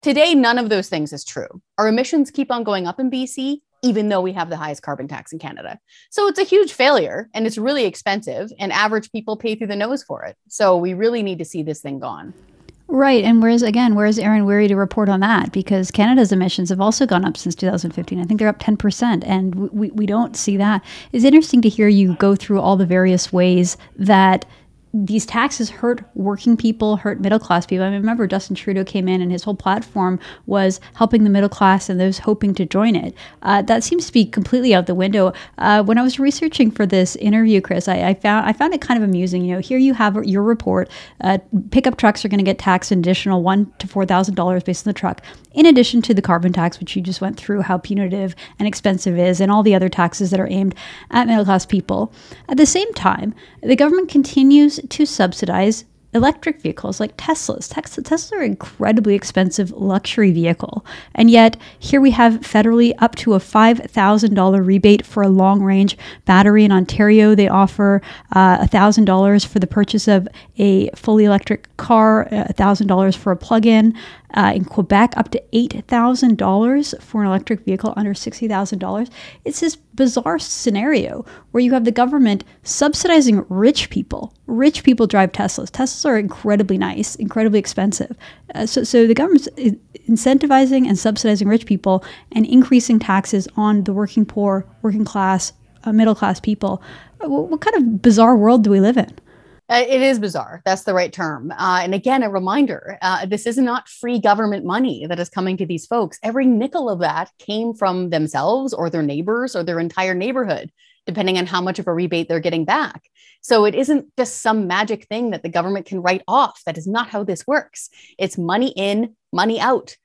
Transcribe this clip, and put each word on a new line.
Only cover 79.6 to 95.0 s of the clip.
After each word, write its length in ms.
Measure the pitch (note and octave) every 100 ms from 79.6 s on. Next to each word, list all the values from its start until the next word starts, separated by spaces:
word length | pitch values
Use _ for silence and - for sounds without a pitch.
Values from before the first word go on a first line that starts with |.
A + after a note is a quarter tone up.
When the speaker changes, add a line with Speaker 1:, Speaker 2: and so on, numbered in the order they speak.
| E4 -
Speaker 2:
bizarre 640 | _ - C4+ B3 C4+ E4+
scenario 840 | - - - G3+ B3 C#4+ - B1 - - _
where 80 | A#3
you 140 | B3
have 100 | B3+
the 80 | A#3
government 540 | A3+ B3 C#4+ A#3+ G3+ - _
subsidizing 800 | - - D4 D4+ - E4 B3+ G#3 -
rich 400 | F#3 A3+ D4 -
people. 440 | - - - - _ -
Rich 380 | A3+ C#4 - -
people 200 | A#3+ A3
drive 280 | G#3 F#3
Teslas. 360 | - G3+ - -
Teslas 360 | - C4 - D4+
are 120 | A3+
incredibly 600 | G#3 - G#3+ G#3 G3 F#3+
nice, 380 | G3 G3 G#3+ -
incredibly 440 | G#3 A3+ A3 G#3
expensive. 560 | F#3+ - G3 G3 - A3+ - - _ -
Uh, 100 | A3+
so, 200 | - A3+
so 200 | B3 A3+
the 80 |
government's 360 | A3+ D#4+ D#4 - -
i-, 200 | B3+ G3 _ - -
incentivizing 800 | A3+ - C4+ D4 C4+ C4+ C4+ B3+
and 100 | F#3+
subsidizing 520 | A3 G#3 A3+ G#3 G3+
rich 160 | A3+ -
people 400 | G3 - F#3+ - - _
and 140 | A3+ A3
increasing 540 | B3+ B3+ B3+ - A3+
taxes 500 | - F#3+ F#3+ G3+ F#3 -
on 260 | G#3+ G#3
the 80 | F#3+
working 340 | G3 G#3 - G#3
poor, 400 | - G3+ F#3+ F#3+ _
working 220 | A3 G#3